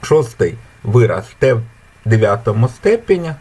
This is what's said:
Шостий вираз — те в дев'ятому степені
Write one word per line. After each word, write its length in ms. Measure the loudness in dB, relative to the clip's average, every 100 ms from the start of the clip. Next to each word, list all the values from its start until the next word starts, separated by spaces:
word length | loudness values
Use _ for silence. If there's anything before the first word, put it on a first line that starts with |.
Шостий 540 | 0 0 0 -4 -6 -6 -20 -14
вираз — 420 | 0 2 2 0 -8 -2
те 140 | 0
в 80 | 0 -4 -16 -20 _ -2
дев'ятому 640 | 2 2 0 -2 0 -2
степені 680 | 0 -2 -2 0 -2 -2 -10